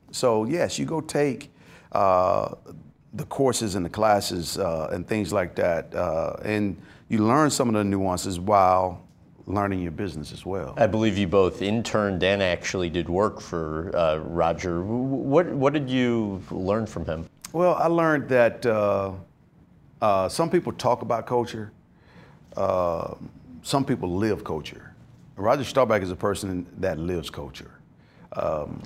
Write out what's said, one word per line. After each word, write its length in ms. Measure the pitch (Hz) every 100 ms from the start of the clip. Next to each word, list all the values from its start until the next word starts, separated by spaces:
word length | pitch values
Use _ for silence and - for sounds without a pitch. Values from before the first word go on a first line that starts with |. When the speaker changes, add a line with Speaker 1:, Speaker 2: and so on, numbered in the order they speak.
| -
Speaker 1:
So 320 | - 127 110
yes, 340 | 113 170 107 -
you 80 | 135
go 160 | 160
take, 500 | 156 151 147 120 - - - - -
uh, 600 | 107 98 92 92 95 - - - - - - _
the 120 | 98 -
courses 480 | - 135 113 110
and 100 | 92
the 60 | 85
classes, 680 | 107 107 101 - 92 80 -
uh, 320 | 90 82 78
and 140 | 92 85
things 240 | 110 87
like 240 | 101 90 -
that, 380 | 92 82 -
uh, 420 | 90 87 80 78 -
and 380 | 107 107 101 - - - -
you 80 | 113
learn 320 | 107 139 151
some 180 | - 123
of 60 |
the 100 | 107
nuances 560 | 101 98 95 90 98 87
while 640 | 95 101 92 92 92 90 - _ - -
learning 380 | - 101 101 92
your 100 | 87
business 400 | 78 98 76 71
as 140 | - 90
well. 260 | 95 67 -
Speaker 2:
I 80 | 110
believe 320 | 110 110 98
you 80 | 92
both 340 | 98 92 -
interned 640 | 98 117 104 110 101 92
and 180 | 92 101
actually 460 | 92 85 - 95 87
did 220 | 85 80
work 320 | 87 104 -
for, 520 | - 85 78 78 90
uh, 220 | 85 82 78
Roger. 580 | 76 85 82 80 90 85
W-, 80 | 98
what, 640 | 120 135 135 139 151 180
what 240 | 139 135
did 160 | 147 131
you 520 | 127 123 117 104 92 -
learn 360 | 87 95 110 110
from 180 | 85
him? 240 | 80 80 85 _ -
Speaker 1:
Well, 220 | 160 180
I 140 | 156 165
learned 400 | 170 160 151 113
that, 360 | 127 117 -
uh, 460 | 123 110 104 98 98 92 - _ _ _ - _ - -
uh, 280 | 110 98 92
some 220 | - 165
people 200 | 175 -
talk 300 | - 123 123
about 240 | 117 117 -
culture, 460 | 123 117 113 107 - _ _ - - - - - -
uh, 580 | 95 92 87 82 - - - - - -
some 220 | - 139
people 240 | 135 127 90
live 360 | 90 110 92
culture. 500 | - 80 - - - - - - -
Roger 300 | - 104 139
Staubach 360 | 113 135 120 107
is 120 | 92
a 40 | 90
person 480 | 104 95 98 90 87 -
that 180 | 92 78
lives 320 | 85 87 73
culture. 440 | - 71 - - - - - _ - -
Um, 460 | - 80 78 73 80